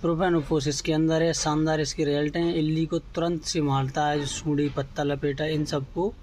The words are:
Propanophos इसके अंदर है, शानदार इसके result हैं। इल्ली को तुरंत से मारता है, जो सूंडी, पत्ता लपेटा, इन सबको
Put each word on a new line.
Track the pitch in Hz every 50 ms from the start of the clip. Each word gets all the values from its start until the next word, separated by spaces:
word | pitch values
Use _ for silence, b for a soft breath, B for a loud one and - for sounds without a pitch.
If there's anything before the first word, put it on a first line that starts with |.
| -
Propanophos | 165 170 156 190 180 170 165 143 - 165 156 131 147
इसके | 143 - - - 156
अंदर | 156 160 160 160 160 165
है, | 165 160
शानदार | - - 160 151 151 156 156 156 156
इसके | 156 139 - - 156
result | 143 143 147 147 151 147
हैं। | 170 170 170 170
इल्ली | 165 156 156 156 160 165
को | 156 - 165
तुरंत | - - - - 165 170 175 160 156
से | - - 170 147
मारता | 143 135 135 135 131 135 151 151
है, | 147 147 147
जो | 143
सूंडी, | 135 - - - 160 147 143 147 147
पत्ता | 139 - 135 139 - - 147
लपेटा, | 143 143 139 143 147 139 139 156
इन | 156 156 147 151
सबको | 143 - 147 135 139 - - 180 208 - -